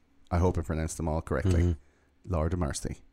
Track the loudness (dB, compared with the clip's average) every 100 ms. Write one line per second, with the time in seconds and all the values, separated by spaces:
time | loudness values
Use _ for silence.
0 | _ _ -2 2 2 2 -2 -2 -4 -4
1 | -2 -2 -2 0 2 4 4 0 -6 _
2 | _ _ -4 0 0 0 -2 -4 -8 -10
3 | -14